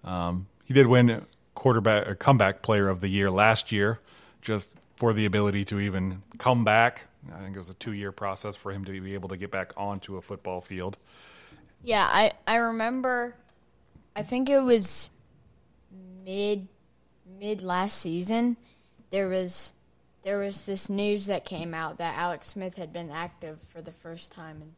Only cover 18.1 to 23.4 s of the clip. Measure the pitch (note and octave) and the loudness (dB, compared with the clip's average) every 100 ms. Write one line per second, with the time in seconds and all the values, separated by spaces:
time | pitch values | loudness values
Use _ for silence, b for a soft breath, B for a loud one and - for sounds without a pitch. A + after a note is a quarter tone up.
18.1 | E3 F3+ A3+ A#3+ A#3 b b b b _ | -6 -2 0 0 -2 b b b b _
19.1 | G3 F#3+ F#3 F#3 - - _ _ _ _ | -4 -2 -2 -4 -6 -10 _ _ _ _
20.1 | _ F#3+ G3+ G3+ G3 - F#3+ - G3 G#3 | _ -6 -4 -4 -8 -8 -8 -4 -2 0
21.1 | G#3 G3 F#3 - F3 E3+ E3 D#3+ C#3 E3+ | -2 -2 -6 -6 -10 -8 -8 -8 -6 -6
22.1 | - F3 D#3 - G3+ F#3 F#3 D#3+ E3+ E3 | -4 -4 -6 -10 -10 -10 -10 -12 -12 -10
23.1 | D#3 F3 - | -10 -10 -12